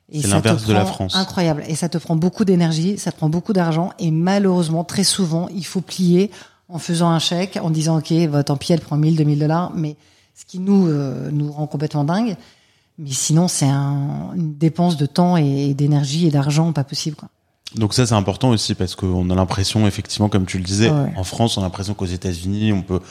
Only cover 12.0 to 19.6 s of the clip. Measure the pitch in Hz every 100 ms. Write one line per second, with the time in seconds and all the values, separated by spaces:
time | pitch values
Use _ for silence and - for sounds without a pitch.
12 | 143 190 233 175 - _ _ _ _ -
13 | 143 131 - 156 175 - 139 139 139 143
14 | 143 143 185 185 156 143 160 160 175 151
15 | 143 - 175 175 143 139 143 135 143 147
16 | 139 156 175 143 139 147 165 151 131 151
17 | 160 151 - _ _ _ - 117 107 117
18 | 117 110 95 95 131 110 - 104 92 -
19 | 95 90 90 92 92 -